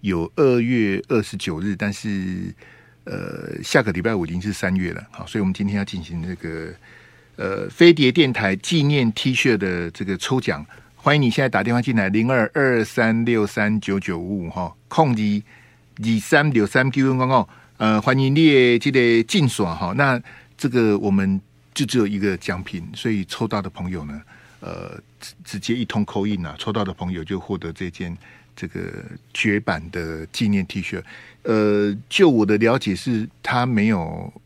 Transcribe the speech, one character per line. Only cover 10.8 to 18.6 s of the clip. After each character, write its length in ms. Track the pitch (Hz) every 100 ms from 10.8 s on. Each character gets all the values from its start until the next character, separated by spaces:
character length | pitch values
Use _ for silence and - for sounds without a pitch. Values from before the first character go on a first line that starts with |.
| - _
欢 120 | - 147
迎 40 |
你 80 | 131
现 140 | 110
在 60 | 135
打 160 | 101
电 100 | 101
话 80 | 120
进 140 | 120 113
来， 120 | 95
零 200 | 101 113
二 180 | 131 107
二 300 | - 135 120
三 400 | 110 - 113 113
六 200 | 117 117
三 360 | 104 - 104 107
九 180 | 101 98
九 180 | 92 87
五 300 | 87 101 82
五 20 |
哈， 240 | 90 87 - _
空 240 | - 156
二 60 | 117
二 1040 | 107 104 - - - _ _ - 110 113
三 280 | - 151 151
六 120 | 123
三 240 | 101 131 131
九 200 | 131 135
五 60 | 131
五 40 |
哦。 260 | 127 131 104 - - _
呃， 240 | 110 107
欢 160 | 104 131
迎 160 | 135
你 40 | 143
的 420 | 160 139